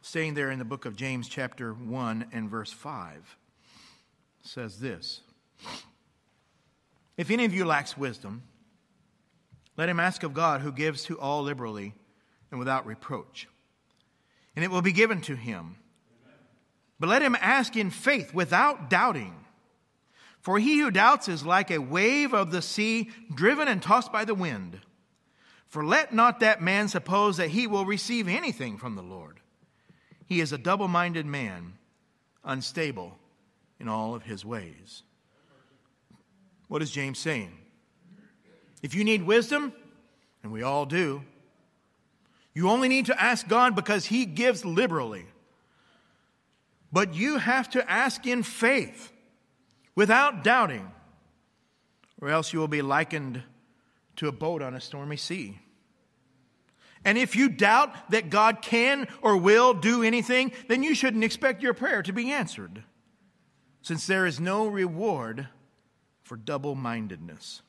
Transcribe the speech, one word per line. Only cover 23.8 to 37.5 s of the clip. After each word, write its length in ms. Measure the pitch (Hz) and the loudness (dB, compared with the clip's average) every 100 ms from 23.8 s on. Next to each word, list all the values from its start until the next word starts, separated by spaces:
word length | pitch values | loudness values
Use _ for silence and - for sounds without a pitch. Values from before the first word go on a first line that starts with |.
tossed 300 | 151 226 - | 4 4 4
by 100 | 214 | -4
the 100 | 220 | -2
wind. 460 | 202 175 110 90 92 - _ _ _ _ _ _ _ _ | -2 -2 -4 -10 -14 -20 _ _ _ _ _ _ _ _
For 160 | 156 | -6
let 300 | 151 247 302 | 2 2 2
not 260 | 226 240 233 | 4 4 4
that 220 | 220 214 | 2 4
man 260 | 170 196 208 | 2 0 0
suppose 480 | 185 - 196 208 175 | -4 -2 2 2 2
that 140 | 165 | -2
he 180 | 180 240 | 0 0
will 180 | 202 190 | -2 0
receive 440 | 208 - 240 190 | -2 -2 -4 -2
anything 480 | 220 330 - 127 104 | -2 -4 -6 -8 -8
from 180 | 123 101 | -10 -10
the 80 | |
Lord. 380 | 90 92 78 - _ _ _ _ _ _ _ _ - | -12 -16 -18 -20 _ _ _ _ _ _ _ _ -2
He 140 | 175 | 0
is 120 | 156 | 0
a 60 | 139 | -2
double-minded 680 | 165 196 190 175 175 165 151 | -2 0 2 0 0 -2 -4
man, 520 | 143 117 90 87 98 _ _ _ _ _ _ | -6 -6 -8 -14 -18 _ _ _ _ _ _
unstable 760 | 135 135 123 - 156 113 87 87 _ _ _ _ _ _ | -8 -6 -6 -4 -4 -6 -12 -16 _ _ _ _ _ _
in 80 | 113 | -6
all 280 | 110 110 117 | -6 -6 -8
of 80 | |
his 200 | 113 101 | -10 -12
ways." 600 | 101 117 87 71 95 - _ _ _ _ _ _ _ _ _ _ _ - _ _ _ _ _ | -10 -12 -12 -18 -20 -20 _ _ _ _ _ _ _ _ _ _ _ -20 _ _ _ _ _
What 140 | 151 | -4
is 100 | 156 | -4
James 280 | 143 139 127 | -4 -6 -4
saying? 380 | 160 139 92 | -4 -4 -6